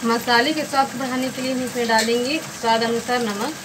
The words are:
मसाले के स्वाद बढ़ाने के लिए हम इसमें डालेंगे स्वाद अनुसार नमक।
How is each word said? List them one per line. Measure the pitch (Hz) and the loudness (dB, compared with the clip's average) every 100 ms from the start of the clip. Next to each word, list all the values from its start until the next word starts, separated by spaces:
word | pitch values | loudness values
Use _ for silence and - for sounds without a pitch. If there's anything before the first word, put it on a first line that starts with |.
मसाले | 233 233 247 247 269 | 0 0 4 4 4
के | 311 | 0
स्वाद | 285 277 269 247 | 0 2 0 0
बढ़ाने | 262 254 262 | -4 -2 -2
के | 247 | -2
लिए | 262 | -2
हम | 262 | -2
इसमें | 254 247 233 | -2 -2 2
डालेंगे | 226 220 240 247 320 - - | 2 4 0 0 -2 -4 -4
स्वाद | 233 226 | 0 2
अनुसार | 226 233 233 247 | 2 -2 0 -2
नमक। | 233 202 247 320 | 0 -2 -4 -6